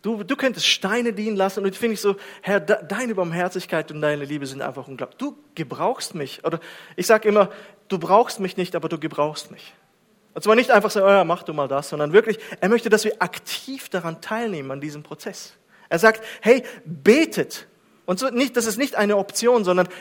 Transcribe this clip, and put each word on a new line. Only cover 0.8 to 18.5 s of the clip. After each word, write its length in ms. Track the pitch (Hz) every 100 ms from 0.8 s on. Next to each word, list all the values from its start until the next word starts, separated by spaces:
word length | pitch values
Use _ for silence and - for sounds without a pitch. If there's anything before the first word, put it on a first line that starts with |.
| 190 226 233
dienen 220 | 196 214 202
lassen.“ 240 | 190 190
Und 60 | 196
ich 80 | 190
finde 160 | 233
ich 80 | 208
so, 140 | 208 196 - -
„Herr, 180 | - 202
de-, 260 | 160 214 151
deine 280 | 165 247
Barmherzigkeit 760 | 196 175 165 180 185 - 170 156
und 120 | 151
deine 240 | 151 147 143
Liebe 200 | 147 139
sind 140 | 135
einfach 260 | 135 131 127
unglaublich. 300 | 131 131 _
Du 220 | 285 - _
gebrauchst 600 | - 143 120 170 - -
mich.“ 300 | 160 139 -
Oder 160 | 165 160 - - - -
ich 100 | 185
sag 180 | 220
immer, 260 | 214 208 190 - - _ _
„Du 100 | 190
brauchst 420 | 165 196 247 -
mich 180 | 190 -
nicht, 180 | 175 175
aber 140 | 160
du 80 | 165
gebrauchst 520 | 151 - 151 151 -
mich.“ 220 | - - _ _ _ _ _ _
Und 80 | -
zwar 120 | 202
nicht 160 | 220 247
einfach 200 | 226 202
so, 120 | 214
„Oh 60 | 196
ja, 160 | 196
mach 200 | 170 175
du 100 | -
mal 120 | 156 139
das“, 220 | 135 147
sondern 240 | 151 147
wirklich, 260 | 185 220 208 - -
er 80 | 185
möchte, 220 | 233 233
dass 140 | 208
wir 180 | 214 -
aktiv 680 | 175 - - - - 269 -
daran 320 | 190 165 160
teilnehmen, 500 | - 220 233 175 135
an 120 | 139
diesem 200 | 151 147
Prozess. 520 | 151 151 - - - _ _ _ _
Er 100 | 165
sagt, 240 | 220 220 - -
„Hey, 200 | 208 254 - -
betet.“ 840 | - 156 196 254 320 - 147 - - _ _ _
Und 160 | - 185
so 80 | 262
nicht, 280 | 240 269